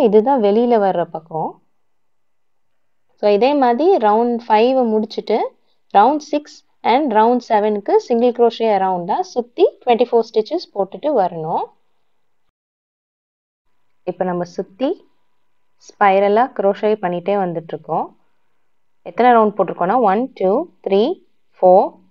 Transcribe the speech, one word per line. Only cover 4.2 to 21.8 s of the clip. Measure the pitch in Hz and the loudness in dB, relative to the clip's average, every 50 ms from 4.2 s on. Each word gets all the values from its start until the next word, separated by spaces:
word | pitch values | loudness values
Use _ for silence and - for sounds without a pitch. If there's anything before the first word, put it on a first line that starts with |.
| 233 240 240 233 | 0 0 -2 -4
five | 233 - 220 214 220 247 262 262 254 226 | -2 0 2 2 2 2 2 0 0 0
முடிச்சுட்டு | 214 220 214 214 - - 202 - 214 247 381 523 - _ _ _ _ _ _ _ - | 0 -2 -2 -4 -8 -10 -6 -4 -2 -2 -2 -4 -8 _ _ _ _ _ _ _ 2
round | 202 208 240 302 302 - | 4 4 4 2 -2 -4
six | - - 294 294 - - - _ _ _ _ - | -6 -6 -6 -6 -8 -16 -20 _ _ _ _ -2
and | - 220 262 320 285 | 0 0 0 0 0
round | 208 214 220 233 247 247 247 | 2 2 2 2 2 0 -2
செவனுக்கு | - 233 208 202 214 214 208 202 - 349 440 | -2 -2 0 0 0 -2 -4 -2 0 0 0
single | 427 - 247 233 233 247 233 | 0 0 0 0 0 0 2
crochet | 240 240 233 226 - 233 226 | 2 0 0 0 0 -2 0
around-ஆ | 214 190 190 190 185 180 175 180 220 311 370 - | 0 0 0 -2 -2 -4 -4 -4 -4 -4 -4 -6
சுத்தி | - 254 233 - _ - 349 523 - _ | -6 -8 -8 -8 _ 0 0 0 0 _
ட்வென்டி | _ - 240 214 247 240 | _ -2 0 0 0 0
ஃபோர் | - 233 226 - | 0 -2 -2 0
stitches | - 220 214 - 294 359 - - | -4 -4 -4 -4 -6 -8 -8 -8
போட்டுட்டு | _ 208 196 190 - 190 - 285 302 | _ -8 -8 -8 -8 -8 -6 -4 -2
வரணும். | 233 190 175 175 165 156 160 175 233 480 494 _ _ _ _ _ _ _ _ _ _ _ _ _ _ _ _ _ _ _ _ _ _ _ _ _ _ _ _ _ _ _ _ _ _ _ _ _ _ _ _ _ _ _ _ _ _ _ - | 0 -2 -2 -4 -8 -8 -6 -6 -6 -6 -8 _ _ _ _ _ _ _ _ _ _ _ _ _ _ _ _ _ _ _ _ _ _ _ _ _ _ _ _ _ _ _ _ _ _ _ _ _ _ _ _ _ _ _ _ _ _ _ -12
இப்ப | 180 - 190 | -8 -6 -6
நம்ம | 185 175 175 175 175 | -6 -4 -6 -8 -8
சுத்தி | - - 190 - - - 254 285 392 - _ _ _ _ _ _ _ _ _ _ _ _ _ _ _ _ _ | -10 -12 -12 -12 -8 -6 -6 -6 -6 -8 _ _ _ _ _ _ _ _ _ _ _ _ _ _ _ _ _
ஸ்பைரலா | - _ _ 208 202 190 196 202 202 202 220 247 240 | -20 _ _ 0 2 2 2 2 2 2 0 0 -2
crochet | 240 - 202 196 196 196 - 214 214 214 | -4 -2 -2 -2 -2 -2 -2 -2 -2 -2
பண்ணிட்டே | 208 180 175 175 175 190 202 202 | -4 -6 -6 -6 -4 -4 -4 -4
வந்துட்டு | 190 180 170 165 160 165 - | -4 -4 -6 -8 -10 -12 -14
இருக்கோம். | 151 156 - 151 180 254 370 - _ _ _ _ _ _ _ _ _ _ _ _ _ _ _ _ _ _ | -14 -10 -8 -8 -8 -8 -8 -12 _ _ _ _ _ _ _ _ _ _ _ _ _ _ _ _ _ _
எத்தனை | 190 175 - 226 247 | -12 -4 0 2 4
round | 240 226 220 214 208 | 4 4 4 2 0
போட்டிருக்கோம்னா, | - 190 180 180 - 180 175 208 254 247 | -2 -4 -4 -4 -4 -4 -2 0 0 2
One, | 202 190 214 247 262 - | 0 0 0 -4 -6 -6
two, | - 202 185 196 254 339 349 _ _ | -4 -2 -2 0 -2 -4 -8 _ _
three, | _ 196 190 196 214 277 381 - _ _ _ _ _ _ | _ -2 0 0 0 0 -2 -6 _ _ _ _ _ _
four, | _ _ - 185 180 190 | _ _ 4 6 6 6